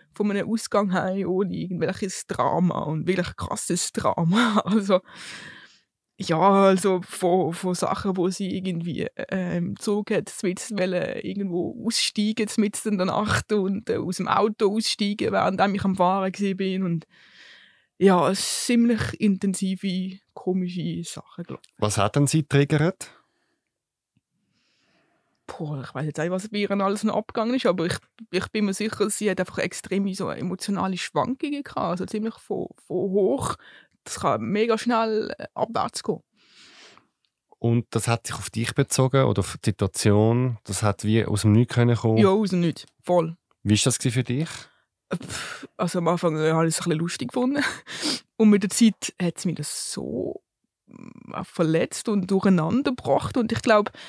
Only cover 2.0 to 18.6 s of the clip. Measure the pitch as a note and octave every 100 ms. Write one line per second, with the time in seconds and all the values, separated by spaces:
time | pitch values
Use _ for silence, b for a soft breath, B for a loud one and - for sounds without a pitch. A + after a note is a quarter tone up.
2 | F#3+ - - - B2+ E3+ F3+ - - D#3
3 | E3 F#3 F3 - - - - G#3 - -
4 | - - E3+ G3+ A#3+ G#3+ - G#3+ G3 F#3
5 | B B B B B B B B B _
6 | _ - F#3 D#3+ F#3+ G3 G3 F#3+ G3 F#3
7 | F3+ - F#3 F#3 D#3 E3+ F#3 F3+ - G3
8 | G3 F#3 F3+ F#3 F#3+ F#3+ F#3 E3 E3+ -
9 | - - - F#3+ F3+ F3 E3 - - G#3
10 | G#3 G3+ - - F#3+ F#3 - G#3 F#3 F3+
11 | - - - G3 G3 F3 - - - -
12 | - - G#3 A3 G#3 - G#3 - A3 G3+
13 | F#3 - G#3 - - G#3+ F#3+ G3 - G3
14 | F3 F#3 F3+ - G#3+ G#3+ G3+ G#3+ - -
15 | G3+ G#3 G3+ G3 F#3+ F#3+ G3 G3 G3 F#3
16 | F3+ G3 F#3+ F#3 G3 F#3+ F#3+ F#3+ F#3 E3
17 | - b b b b b b b b -
18 | G3 F3+ D3 G3 - -